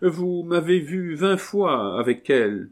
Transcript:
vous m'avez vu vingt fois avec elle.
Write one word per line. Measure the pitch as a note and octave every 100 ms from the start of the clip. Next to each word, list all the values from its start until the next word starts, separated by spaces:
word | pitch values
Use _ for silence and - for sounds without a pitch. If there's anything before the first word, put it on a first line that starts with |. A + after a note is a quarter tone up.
vous | F3+ D#3+ F3+ F3+
m'avez | E3+ F3 D#3+ F3+
vu | D3 F#3 F3
vingt | D#3 F#3+ F#3+
fois | - G3+ F#3+ C3+ G2+ F#2+
avec | A#2 A#2+ -
elle. | C#3 A2 G2+ F#2+